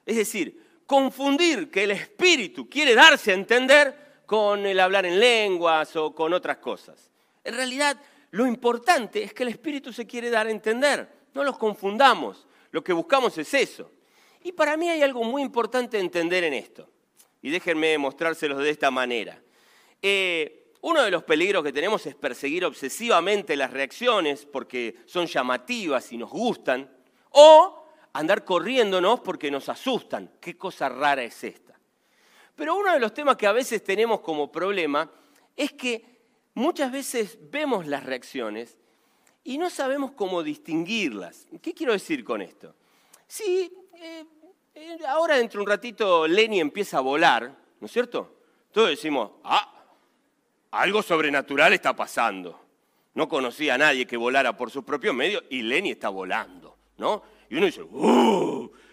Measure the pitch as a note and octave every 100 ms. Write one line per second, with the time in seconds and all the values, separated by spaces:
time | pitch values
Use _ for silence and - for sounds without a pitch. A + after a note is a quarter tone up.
0 | - A3+ G#3+ G#3+ B2 - _ _ - C4+
1 | C4+ C4+ C#4 C#4+ F4 A#3+ D3 F#3+ G3+ F#3
2 | - - F4+ D4+ F#3 - A2+ C#4 D4 A3+
3 | D#4+ C#4 G#3+ F#3+ F#3+ A#3+ C4 D4 C#4 -
4 | - _ - G#3+ G#3 G3+ G3+ F#3+ F#3 G3
5 | F3+ F#3 B3 A#3 G#3 F3 E3+ D#3+ D3+ D#3
6 | D#3 - D#3+ F3 D#3 C3 B2 F#2+ - -
7 | _ _ _ _ - A#3 B3+ C4 D4 C4
8 | - _ _ F#3+ B3+ A3+ A#3 A#3 D4 D#4+
9 | G#3 G#3+ G3+ - B3 G#3 D#4+ C#4+ C#4 A#3+
10 | G3 A#3+ A#3+ A3+ A3+ G#3+ A3 A#3+ C#4+ F#3+
11 | - _ _ C4+ C#4 - A3 G3 G3 G#3+
12 | C4 G3 A2 - _ _ _ D#3 E3 E3+
13 | E3 C4+ A3+ E3 D3 C#4 - - E2 _
14 | _ _ _ _ F4 F4 D4 D#4 E4+ D#4+
15 | C#4 B3 A3+ C#4+ B3+ A#3 A3+ B3+ B3 G#3+
16 | F3 F3 E3 F#3 E3 A#2+ - - - _
17 | _ _ _ _ C3+ F3 F3+ D#3 D#3+ D3+
18 | C#3 C3 E3 D#3+ D3+ C#3 D3 D3+ C#3+ B2+
19 | B2 A#2 E2+ E2 _ _ _ _ _ _
20 | G3 G3 F#3 E3+ D3 - _ _ D4 D#4
21 | A3 E3 - D#3 F#3+ F#3+ D3 C3+ F#3 G3+
22 | D3+ - C#3 A#2+ C#3 F3 E3+ - C3 -
23 | A3+ F3+ F#3 G#3 F3 C#3+ B2+ C3+ C3+ -
24 | B3 G#3 D3+ C#3 - C3 - B2 A2+ -
25 | _ F3 E3+ D3 B2+ B2 E3+ A#3+ E3+ B2+
26 | - A#2 G#2+ D3+ A#3 - - B2+ C#3 _
27 | _ _ _ C#4+ D#4 D#4 F#4+ - - _
28 | _ C#3+ D#3 G#3+ - F3 F#3+ C4 G#3 F#3
29 | F#3 A3+ F#3+ D3+ C#3+ C#3 C#3 A#2+ C4 A3+
30 | - A2+ F2+ _ F3 - F#3 - C#3 B2
31 | C#3+ C3+ A2+ - G#2+ - _ _ _ _
32 | _ _ _ _ _ - D#4 F#4+ G4 D4+
33 | A3 D4 C#4+ A#3+ G3+ A#3 C4 G#3+ - G3
34 | A3+ G#3 - D3+ C#3+ E3 F#3 G3 D3+ D3
35 | D#3+ _ _ _ _ - C#4+ - B3+ A3+
36 | _ _ _ _ _ G#3+ D4+ E4+ C4 C4+
37 | C4+ A#3+ G3 - D3+ D4 D4 G#3 D3+ C#3
38 | B2 B2+ - B2+ A2 G#2+ A#2+ _ _ _
39 | _ _ _ _ - C#4 F4 - C4 C#4+
40 | C4+ - F#3+ F3 D3+ D3 - D#3+ E3+ A3+
41 | C#3+ G#2 E2+ - _ - D#4+ F4 C4+ G3
42 | - C#3 G#2+ G#2+ F2 _ E2 _ _ _
43 | _ _ _ - G#4 F#4 F4 F4+ F#4 E4+
44 | E4 E4 D#4 _ F4 _ _ G3+ C4+ E4
45 | D4 D#4 E4 C4+ A#3 G#3 G3+ G#3 B3 G#3
46 | G3+ E3 D#3+ G3 A3 F#3+ D3 G3+ G3 D3+
47 | C3 D3 E3+ A#2 B2 - _ _ G#2+ A#3
48 | B3 C#3 F2+ _ _ _ _ G#3 G#3 C#3
49 | D#3 C3+ G2+ _ - F#3 - - _ _
50 | _ _ _ _ _ _ _ G#2+ E3 G#3
51 | - E3 D3+ C#3+ C3+ C#3+ E3+ F#3 E3 -
52 | G#2 C3 A2+ F#2+ F2 - _ _ _ _
53 | _ B2 D#3 D3+ B2 A#2 D3+ B2+ D3+ C3
54 | B2 A#2+ A#2+ C3+ B2+ G#2 A2+ C3+ B2 C#3
55 | G3+ B2 E3 F#3+ - C3 A2+ D3+ F#3+ A2
56 | A2 F#2+ F#2 G#2+ F#2+ F2+ D#2 _ _ -
57 | C3 G#3 - _ _ C3+ F#3+ - - -
58 | G3+ B3 A#3 F#3+ - - - - -